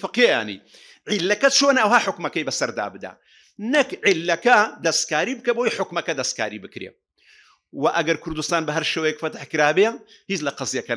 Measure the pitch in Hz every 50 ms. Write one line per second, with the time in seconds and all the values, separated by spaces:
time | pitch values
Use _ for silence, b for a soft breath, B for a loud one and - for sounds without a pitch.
0 | - 190 - 226 247 208 147 123 107 104 101 98 B B B B B B B B
1 | _ - 202 196 170 190 208 208 - 269 262 - 277 285 262 254 226 202 226 269
2 | - 202 - - 175 143 - 165 147 131 127 - 135 120 98 110 104 101 92 98
3 | 95 92 92 b b b b b b b b - 202 226 277 302 262 - 185 -
4 | - 196 185 160 170 175 170 165 - 240 247 214 214 - - 143 139 165 147 -
5 | - - 160 151 175 220 262 226 - 247 233 226 247 240 - - 190 - 175 175
6 | - - 160 139 123 - - - 110 107 104 104 95 95 - 110 95 92 - _
7 | _ _ b b b b b b b b b b b _ - 143 135 160 - 170
8 | 156 151 160 139 - 175 160 151 147 - 175 165 156 151 147 160 156 - - 208
9 | - - 156 - 165 156 160 160 143 - - 156 151 147 156 175 202 226 233 -
10 | b b b b b - 196 180 151 143 135 - 139 120 127 127 113 - 120